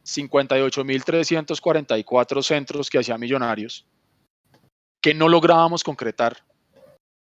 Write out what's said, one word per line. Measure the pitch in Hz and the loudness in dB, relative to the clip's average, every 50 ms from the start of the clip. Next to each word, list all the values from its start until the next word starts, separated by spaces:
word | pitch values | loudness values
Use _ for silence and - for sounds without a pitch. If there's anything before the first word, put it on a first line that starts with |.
| _ | _
cincuenta | - - 147 143 131 - 139 135 135 139 131 | -10 -8 -8 -6 -2 0 0 2 2 2 0
y | |
ocho | 135 135 - 143 135 | 0 0 -2 -4 -4
mil | 135 135 135 - | -2 -4 -4 -2
trescientos | - 165 165 156 - 170 160 151 - 165 - | -2 0 0 0 0 -2 -2 -2 -4 -6 -4
cuarenta | - 175 156 156 143 - 117 110 | 0 0 0 0 0 -2 -2 -4
y | 107 | -2
cuatro | - 120 123 120 - - 139 | 0 0 0 2 0 0 -4
centros | 135 - 156 147 139 - - 143 139 - | -2 0 -2 -2 -2 -4 -8 -8 -6 -2
que | - 135 | 0 0
hacía | 117 120 117 113 | 0 -2 -4 -6
Millonarios, | 120 120 135 131 123 117 110 107 107 113 - - - _ _ _ _ _ _ _ _ _ _ _ _ _ _ _ _ _ _ _ _ _ _ _ | -4 -4 -4 -2 -2 -2 -4 -4 -6 -10 -12 -16 -20 _ _ _ _ _ _ _ _ _ _ _ _ _ _ _ _ _ _ _ _ _ _ _
que | - 151 151 | 0 0 2
no | 156 160 165 | 4 4 4
lográbamos | 170 170 160 175 170 165 165 165 170 165 - | 6 6 6 6 6 6 4 2 0 -2 -6
concretar? | - 139 - 123 113 - - 120 117 113 - _ _ _ _ _ _ _ _ - - _ _ _ _ _ _ _ | -8 -8 -8 -8 -8 -4 -2 -2 -2 -2 -6 _ _ _ _ _ _ _ _ -20 -20 _ _ _ _ _ _ _